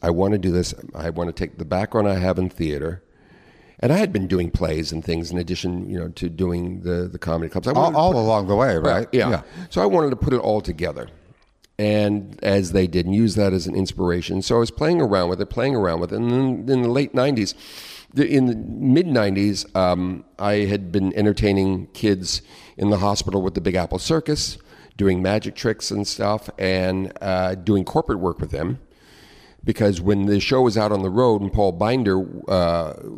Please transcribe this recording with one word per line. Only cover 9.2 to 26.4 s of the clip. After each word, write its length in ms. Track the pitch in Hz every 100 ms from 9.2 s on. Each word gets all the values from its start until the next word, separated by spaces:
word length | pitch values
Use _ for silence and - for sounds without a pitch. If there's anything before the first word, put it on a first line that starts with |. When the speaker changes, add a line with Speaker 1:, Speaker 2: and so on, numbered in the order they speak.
| 87
Speaker 2:
Yeah. 120 | 87 - 165 180
Speaker 1:
So 100 | 175
I 40 | 196
wanted 240 | 185 147
to 60 | 123
put 180 | -
it 40 | 123
all 200 | - 107
together. 480 | 92 80 82 67 62 - - _ _ _ _ -
And 600 | 104 104 104 104 95 -
as 300 | 98 98 90
they 140 | 95 90
did, 200 | 90 87
and 80 |
use 220 | 104 113 104
that 180 | 101
as 120 | 92 85
an 80 |
inspiration. 680 | - 95 - 90 87 87 92
So 140 | - 120
I 20 |
was 120 | 117
playing 300 | - 151 175
around 300 | 127 98 87
with 100 | 92
it, 60 | 101
playing 280 | 120 131 127
around 240 | 92 82
with 120 | 87
it. 40 | 104
And 140 | 120 123 131 120 117
then 80 | 127
in 40 |
the 80 | 120
late 240 | 127 143
nineties, 400 | 131 139 123 98 - - - - - -
the, 160 | - -
in 160 | 143 127
the 80 |
mid 520 | 110 - 113 131 143 175
nineties, 580 | 123 104 95 104 95 -
um, 520 | 95 92 90 92 92 - -
I 180 | 101 104 98
had 260 | 101 90
been 220 | 98 95
entertaining 720 | - 104 101 104 98 95 95 -
kids 480 | - 110 95 90 - - - - -
in 140 | 101
the 80 | 101
hospital 420 | 101 101 - 98
with 140 | 92
the 80 | 95
Big 140 | 87 90
Apple 220 | 85 92
Circus, 600 | - 160 151 151 - - - - - -
doing 240 | 98 92
magic 320 | 92 107 104
tricks 360 | - 113 107 -
and 160 | 104 101
stuff, 440 | - 104 107